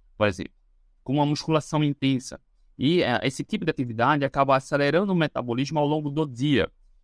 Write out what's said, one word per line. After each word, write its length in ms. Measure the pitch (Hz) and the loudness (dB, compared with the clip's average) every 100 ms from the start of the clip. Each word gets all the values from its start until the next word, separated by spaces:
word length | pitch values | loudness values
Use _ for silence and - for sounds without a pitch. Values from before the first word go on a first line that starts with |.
| _ - | _ 0
por 120 | 104 | 0
exemplo, 260 | 92 - _ _ _ _ _ | 0 -10 _ _ _ _ _
como 180 | - 143 | -4 0
a 40 | 147 | 0
musculação 580 | 147 - 156 - 151 | 0 0 -2 0 -2
intensa. 560 | 147 143 135 131 - - _ _ _ - | 0 0 0 0 -4 -16 _ _ _ -2
E, 240 | 131 175 | 2 2
eh, 180 | 123 117 | 2 0
esse 200 | 131 - | -2 -4
tipo 220 | - 214 160 | -6 -4 -2
de 60 | |
atividade 520 | - 123 110 123 151 | -4 -4 0 2 2
acaba 320 | 135 143 135 135 | 0 0 2 2
acelerando 560 | - 143 143 160 202 | 0 0 2 2 2
o 40 | 180 | 0
metabolismo 640 | 151 - 120 120 143 156 | 0 -2 -4 -2 -2 0
ao 80 | 147 | 0
longo 220 | 156 147 | 0 -2
do 160 | 143 151 | -4 -4
dia. 440 | 117 147 120 80 _ _ _ | -2 2 2 0 _ _ _